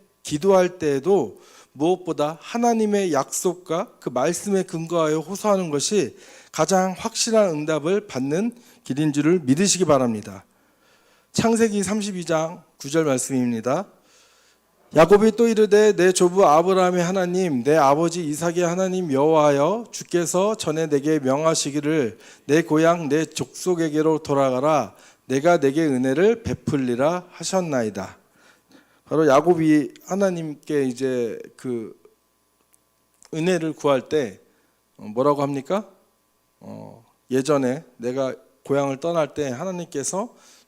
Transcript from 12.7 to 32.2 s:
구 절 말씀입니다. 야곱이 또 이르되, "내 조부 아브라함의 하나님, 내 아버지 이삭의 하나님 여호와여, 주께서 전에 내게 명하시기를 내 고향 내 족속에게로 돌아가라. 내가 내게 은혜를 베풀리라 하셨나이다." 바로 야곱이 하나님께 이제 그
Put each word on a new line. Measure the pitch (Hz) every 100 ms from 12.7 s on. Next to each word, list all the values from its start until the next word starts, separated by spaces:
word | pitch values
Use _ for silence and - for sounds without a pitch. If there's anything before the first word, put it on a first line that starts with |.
| -
구 | 139
절 | 160
말씀입니다. | 156 127 - 131 123 117 117 151 208 _ _ _ _ _ _ _ _ _ _ 147
야곱이 | 165 202 220
또 | 214 233
이르되, | 214 214 208 214
"내 | 175 180
조부 | 185 180 185 175
아브라함의 | 151 180 190 180 180
하나님, | 175 190 180 180 185 131
내 | 120 156
아버지 | 139 143 170 170 156
이삭의 | 151 170 170
하나님 | 175 180 190 185 175
여호와여, | 131 151 160 147 139 151 220 220
주께서 | - - 175 165 180 202 220
전에 | 165 156 160
내게 | 143 143 156
명하시기를 | 131 139 160 160 147 143 147 160 117 - - - -
내 | 156
고향 | 165 156 165 170 151
내 | 151 156
족속에게로 | - 131 - 185 175 160 151 156 151
돌아가라. | 156 139 135 127 147 151 101 - - _ -
내가 | 135 165 175
내게 | 139 143
은혜를 | 160 127 131 139 202 233
베풀리라 | - 123 - 147 123 120 143 180 175
하셨나이다." | - 170 190 175 131 110 98 95 - _ _ _ _ _ _ _ _
바로 | - 147 156
야곱이 | 135 165 165 156 151 131 - -
하나님께 | 190 196 175 160 147 - 147
이제 | 131 123 131 127 113 90 - -
그 | 131 117 107 - _ _